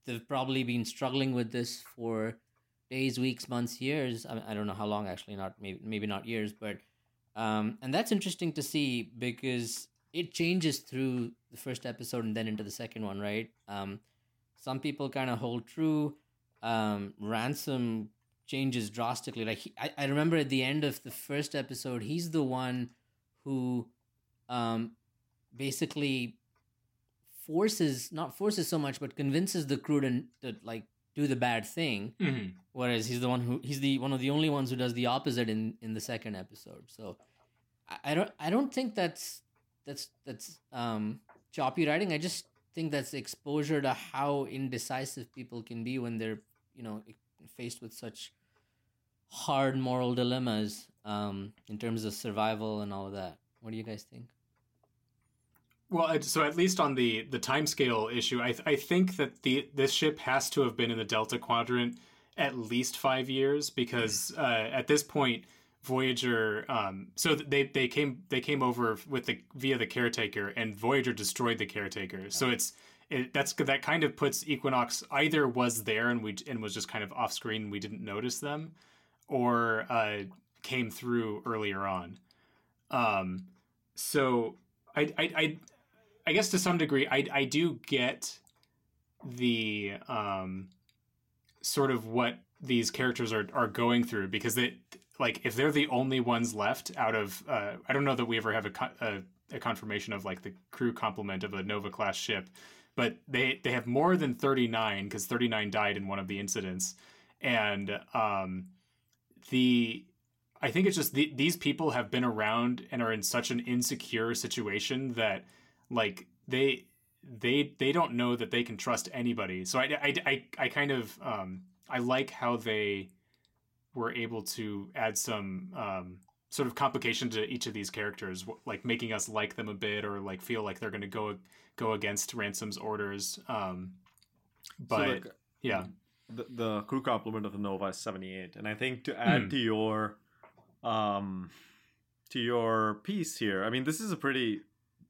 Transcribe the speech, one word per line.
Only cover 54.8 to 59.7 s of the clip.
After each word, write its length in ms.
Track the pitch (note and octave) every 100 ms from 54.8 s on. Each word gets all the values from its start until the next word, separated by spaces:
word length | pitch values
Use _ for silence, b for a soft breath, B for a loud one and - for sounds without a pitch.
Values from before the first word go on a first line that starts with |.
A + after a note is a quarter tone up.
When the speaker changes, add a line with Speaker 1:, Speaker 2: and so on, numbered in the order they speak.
| _ _ _ _ _ _ _ _ _ _ _
Speaker 2:
Well, 140 | F3 D#3+
I, 140 | D#3
so 240 | D3+ D#3
at 120 | D3+ E3
least 240 | F#3 F#3
on 140 | D3
the, 300 | C3 A#2+ A2 C3+
the 80 | C3
timescale 760 | - C#3 D3 - C3 A2+ A2 A#2+
issue, 260 | - B2
I 100 | A#2+
th-, 100 | A#2+ D#3+
I 100 | C#3
think 400 | - F3+ F#3 -
that 240 | C3+ -
the, 260 | C3+ C3 -